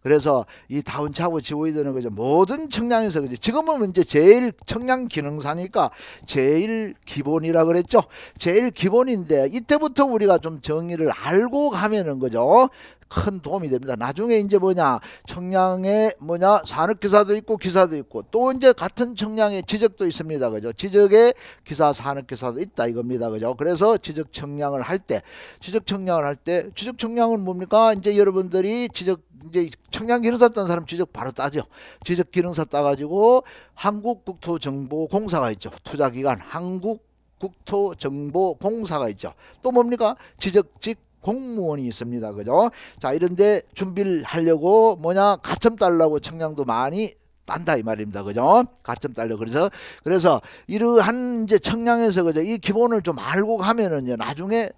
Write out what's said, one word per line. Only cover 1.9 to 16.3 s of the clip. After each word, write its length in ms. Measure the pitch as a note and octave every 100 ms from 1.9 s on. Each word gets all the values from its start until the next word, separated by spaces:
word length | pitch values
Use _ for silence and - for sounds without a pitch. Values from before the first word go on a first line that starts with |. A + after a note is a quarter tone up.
그죠? 180 | C3 A#2+
모든 600 | G2+ B2 D#3+ F#3+ C#4+ D#4
청량에서 500 | G#3+ A#3+ A3+ A3 D#3
그죠? 160 | C3+
지금은 540 | B2 - C4 D#4+ D4 G3+
이제 160 | F#3
제일 480 | E3 D3 F3 A#3+ B3 -
청량 440 | - A3+ B3+ B3+ A#3+
기능사니까 840 | D#3 C#3+ D3+ C#3+ E3 F#3 D#3+ C#3 - - -
제일 720 | - C#3 C3 D#3 G#3+ A3+ G#3 -
기본이라 640 | - C#3 C#3 D#3+ D#3+ E3
그랬죠? 380 | D#3+ F3 F3 A#3 - - - -
제일 340 | F3 G3 B3
기본인데 760 | - F#3 A3+ C4 A3 E3 D3 C#3
이때부터 540 | A#3+ A3+ D4 D4+ C4
우리가 320 | C#4 A3+ G3+ F3
좀 240 | D#3+ D#3
정의를 500 | D3+ D#3 E3+ E3+ D#3
알고 600 | - C#3+ F#3 A#3+ C#4 D4
가면은 480 | F#3 G#3 G#3+ E3 C3+
그죠? 500 | B2+ A2+ B2+ A3 C4 - - _ _
큰 300 | - G3+ F#3+
도움이 300 | C#3+ F#3+ D#3
됩니다. 260 | B2+ C3+
나중에 420 | A#2 A#2+ C#3+ A#3 A3+
이제 200 | G3+ G3
뭐냐? 420 | F#3+ F3+ D3 F#3+ - - -
청량에 840 | F3+ F3+ F#3+ F#3 F#3 F#3+ G#3 A3 -
뭐냐? 440 | D3+